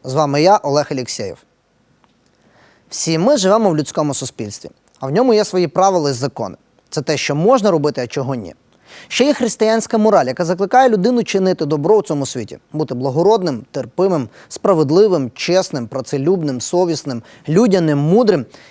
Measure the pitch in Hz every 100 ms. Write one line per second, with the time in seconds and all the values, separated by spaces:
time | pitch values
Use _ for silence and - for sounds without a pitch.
0 | 131 135 147 143 170 208 143 143 143 139
1 | 123 - 98 - _ _ _ _ _ _
2 | _ _ _ _ _ _ _ _ - -
3 | - 160 208 294 190 220 208 151 143 -
4 | 151 135 127 - 107 - - _ _ -
5 | 135 160 254 214 202 185 170 - 190 185
6 | 147 127 127 - 104 - _ _ _ -
7 | 143 147 - 147 185 262 202 165 147 139
8 | 123 143 127 127 90 - _ _ _ -
9 | - - 277 277 233 - 220 226 - 226
10 | 214 202 127 131 170 180 190 247 262 214
11 | 208 247 208 190 185 180 147 151 156 214
12 | - 147 135 131 104 - _ 156 151 123
13 | 135 135 185 220 175 120 - 143 120 -
14 | 190 165 117 - - - 202 170 143 170
15 | 214 175 127 - - 185 185 143 113 131
16 | 123 143 143 190 151 127 - 175 180 156
17 | 147 117 - - - 160 240 185 160 143
18 | 147 202 233 175 110 - -